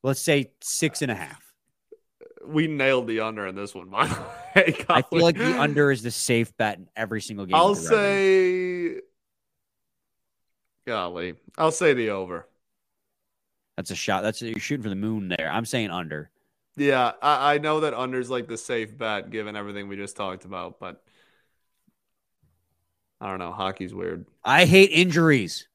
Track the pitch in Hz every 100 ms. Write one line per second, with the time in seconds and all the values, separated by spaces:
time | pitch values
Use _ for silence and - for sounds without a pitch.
0 | 131 135 - 143 127 _ - - 156 -
1 | 139 101 76 - _ _ _ _ _ -
2 | _ _ - - - 156 160 147 135 131
3 | 117 110 110 107 95 95 101 - 90 98
4 | 151 - - - - 190 165 - - 165
5 | - 165 170 175 247 254 147 143 143 131
6 | 117 - - 117 113 - 107 92 90 107
7 | 113 110 101 101 95 156 185 202 160 220
8 | 202 196 196 190 185 185 185 180 170 151
9 | - _ _ _ _ _ _ _ _ _
10 | _ _ _ _ _ _ _ _ - 113
11 | 87 87 90 80 - - 160 160 170 127
12 | 110 98 90 85 - _ _ _ _ _
13 | _ _ _ _ _ _ _ - 95 90
14 | - 95 104 110 117 107 - 139 107 98
15 | 107 110 95 87 78 95 113 127 107 92
16 | 82 76 76 _ _ _ _ - 143 131
17 | 123 - 143 143 143 147 156 156 151 117
18 | 127 127 120 127 117 113 - 120 110 117
19 | 113 104 90 110 107 107 101 101 98 98
20 | 101 - 98 92 90 92 90 - 92 -
21 | _ _ _ _ _ _ _ _ _ _
22 | _ _ _ _ _ _ _ _ _ _
23 | _ _ 98 95 87 87 95 95 92 98
24 | 90 87 - _ - 139 175 185 196 160
25 | 180 160 160 139 87 - -